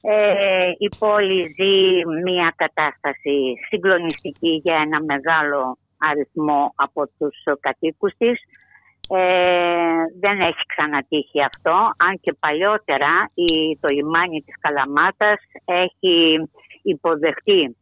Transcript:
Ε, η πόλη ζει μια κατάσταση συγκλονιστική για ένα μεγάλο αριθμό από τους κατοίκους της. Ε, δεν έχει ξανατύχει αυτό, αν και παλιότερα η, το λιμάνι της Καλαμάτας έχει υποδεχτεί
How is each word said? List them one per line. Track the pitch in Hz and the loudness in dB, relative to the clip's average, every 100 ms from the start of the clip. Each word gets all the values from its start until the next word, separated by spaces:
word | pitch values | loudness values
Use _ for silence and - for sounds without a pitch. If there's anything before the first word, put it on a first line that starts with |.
Ε, | - 214 208 196 196 185 185 175 | 0 2 2 2 2 0 0 -2
η | 208 - | -6 -2
πόλη | 214 208 196 190 | 0 2 2 0
ζει | 165 151 190 190 190 185 170 160 | -2 -2 2 4 4 4 0 -4
μια | 180 180 170 - | -2 0 -2 0
κατάσταση | 160 - 151 - 143 139 - 143 131 120 - | -4 -2 -4 -2 -8 -6 -2 0 0 -4 -6
συγκλονιστική | 208 180 180 170 151 180 143 165 160 | -2 2 2 0 -6 -10 -4 -2 0
για | 170 160 151 | 0 0 0
ένα | 156 | -2
μεγάλο | 156 139 135 160 147 143 131 127 _ _ | -2 -4 0 0 0 -2 -4 -6 _ _
αριθμό | 156 147 139 - 151 147 139 | -2 -2 -4 -4 0 0 0
από | - 139 - 143 _ | -2 -4 -2 -6 _
τους | 151 - - 143 | -6 -6 -4 -4
κατοίκους | 143 131 - 156 202 - | -4 -4 -4 -2 -4 0
της. | 233 240 _ _ _ _ _ _ - | 0 0 _ _ _ _ _ _ -6
Ε, | 185 185 185 180 180 175 175 170 165 165 180 | 0 2 2 2 2 2 0 0 0 -2 -2
δεν | 196 202 | -2 0
έχει | 170 156 - | -2 -2 -8
ξανατύχει | - 151 147 135 151 143 156 | -4 -2 -2 -2 -4 -2 -2
αυτό, | 139 - - 170 226 - | -2 -2 0 2 2 2
αν | 175 190 | 0 0
και | - 160 | -4 -4
παλιότερα | 156 151 190 214 - 139 143 170 208 | -2 0 0 0 -2 0 2 2 0
η, | - 175 160 160 151 | -2 0 0 -2 -2
το | 156 | -2
λιμάνι | 143 147 165 175 156 - | -2 0 0 -2 -4 -10
της | - | -8
Καλαμάτας | 151 143 135 143 175 - 214 208 _ - | -4 -2 -2 0 0 2 0 0 _ -20
έχει | - 180 180 _ 185 170 165 156 160 _ - - | -4 -2 -2 _ 0 4 4 2 -2 _ -20 -10
υποδεχτεί | - 160 170 156 160 - - 196 143 120 | -4 -2 -2 -2 -2 -4 2 2 2 -6